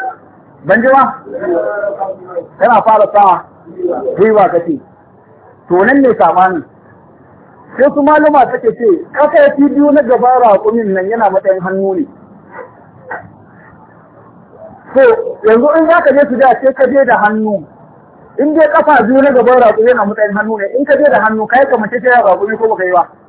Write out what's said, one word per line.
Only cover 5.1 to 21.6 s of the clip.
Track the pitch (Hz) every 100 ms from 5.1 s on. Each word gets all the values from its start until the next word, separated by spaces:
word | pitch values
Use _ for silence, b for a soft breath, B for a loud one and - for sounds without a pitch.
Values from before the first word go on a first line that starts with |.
| _ _ - - _ _
To | 175
nan | 208 277
ne | 262 214
sabanin. | 175 175 185 170 - _ _ - _ _ _ _ - - - -
Sai | 277
su | 285
malama | 285 302 302 294 247
suke | 254 226
ce, | - 226 165 -
kafa | 254 294 330
ya | 285
fi | 269 285
biyu | 285 294
na | 294
gaban | 240 233 247 254
raƙumin | 240 196 214 233 208
nan | 190 185
yana | 233 208
matsayin | 190 190 190
hannu | 180 190 196
ne. | 185 139 - - - - - - - - - 523 - - - - - - - - - - - - - - - - - -
So, | 262 247 226 - -
yanzu | 214 226 294 320
in | 320
za | 339
ka | 302
je | 269 277
sujada | 240 262 240
sai | 262
ka | 269 262
je | 277
da | 254 208
hannu. | 208 220 214 196 147 - - - _ - - -
In | 285
dai | 311 302
kafa | 320 302 269
biyu | 214 262
na | 277
gaban | 247 226 254
raƙumi | 226 220 233
yana | 247 202
matsayin | 214 208 202
hannu | 214 220
ne, | 196 254
in |
ka | 285 277
je | 294
da | 233
hannu, | 214 220 214
ka | 247